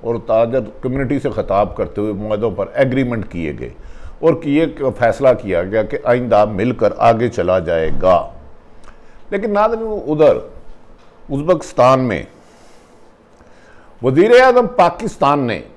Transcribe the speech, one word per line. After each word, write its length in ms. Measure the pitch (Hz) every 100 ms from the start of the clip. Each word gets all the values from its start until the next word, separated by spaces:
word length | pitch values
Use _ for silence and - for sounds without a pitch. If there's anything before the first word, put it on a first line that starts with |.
और 140 | 117 117
ताजर 460 | - 110 117 131 107 -
community 360 | 131 131 131 139
से 120 | 135
ख़िताब 420 | 107 101 98 104 -
करते 220 | 92 -
हुए 120 | 104
मुआहदों 360 | 98 104 107 113
पर 200 | 95 98 123
agreement 460 | 135 123 123 117 98
किए 260 | 87 78
गए 180 | 67 62 - - - - -
और 120 | 160
कि 240 | 160 147 143
ये 80 | 160 147 139
फैसला 420 | 110 120 - 135
किया 280 | 120 104 87
गया 180 | 92 110
कि 140 | 107 135 -
आइंदा 360 | 123 123 107 107
मिलकर 500 | 101 117 123 107 -
आगे 280 | 117 113 120
चला 280 | 110 87 92
जाएगा। 580 | 82 82 80 - 92 87 - - - - - - - - - - -
लेकिन 180 | 202 214
नाज़रीन, 320 | 202 220 226
उधर 600 | 226 208 135 151 151 - - - - - - - - _ -
उज़्बेकिस्तान 720 | 139 156 175 - - 123 131
में 240 | 127 87 - - - _ - - _ _ - _ _ _ - - - - - -
वज़ीर 380 | 127 135 208 240
आज़म 240 | 254 247 240 -
पाकिस्तान 600 | 175 - 220 - 139 147
ने 160 | 123 95 -